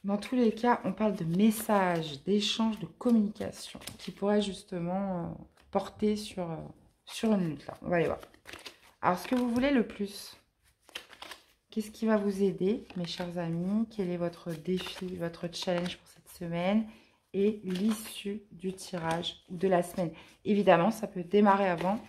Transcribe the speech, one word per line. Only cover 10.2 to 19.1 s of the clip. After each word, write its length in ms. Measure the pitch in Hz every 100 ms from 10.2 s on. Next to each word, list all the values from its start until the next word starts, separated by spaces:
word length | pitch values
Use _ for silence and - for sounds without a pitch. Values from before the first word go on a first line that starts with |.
| - - _ _ _ _ - - - - - - _ _ _
qu'est-ce 220 | - 214
qui 160 | - 220
va 100 | 220
vous 240 | 202 190
aider, 460 | 202 165 185 233 - -
mes 100 | 170
chers 320 | - 175 175
amis ? 500 | 170 165 185 208 226 -
Quel 140 | 180
est 80 | 175
votre 340 | 175 175 -
défi, 640 | 160 151 185 - - 185 180
votre 300 | 170 170 175
challenge 460 | 170 - 175 175 -
pour 100 | _
cette 220 | - -
semaine ? 580 | - 175 170 180 214 214 - _ _ _ 185
Et 220 | 202 214 185
l'issue 760 | 180 214 214 - - 202 202 -
du 180 | 170 185
tirage 720 | 190 - 180 165